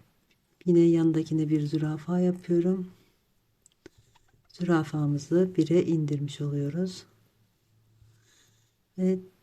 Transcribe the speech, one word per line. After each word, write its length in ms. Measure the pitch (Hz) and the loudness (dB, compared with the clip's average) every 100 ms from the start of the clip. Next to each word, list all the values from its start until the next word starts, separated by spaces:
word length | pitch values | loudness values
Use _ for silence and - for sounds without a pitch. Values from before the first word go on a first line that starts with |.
| _ _ _ _ _ _ | _ _ _ _ _ _
yine 160 | 180 170 | 2 4
yandakine 680 | 170 165 165 156 160 156 151 | 6 4 2 0 -2 -2 0
bir 180 | 156 147 | 0 0
zürafa 540 | 156 156 156 - 180 | -2 -4 -4 -4 0
yapıyorum. 720 | 180 180 - 170 175 190 180 - _ _ _ _ _ _ _ _ - _ _ _ _ _ _ | 0 -2 -2 0 0 -2 -6 -14 _ _ _ _ _ _ _ _ -20 _ _ _ _ _ _
Zürafamızı 1040 | - 180 160 151 156 147 143 - 170 185 185 | -8 0 0 0 -2 -2 -2 0 0 2 0
bire 280 | 151 170 | 2 2
indirmiş 560 | 175 165 147 143 143 - | 2 0 -2 -4 -6 -6
oluyoruz. 680 | 143 143 143 165 185 185 - _ _ _ _ _ _ _ _ _ _ _ _ _ _ _ _ _ _ - | -6 -4 -4 -4 -6 -6 -18 _ _ _ _ _ _ _ _ _ _ _ _ _ _ _ _ _ _ -2
Ve 200 | 185 185 185 _ | 0 0 -4 _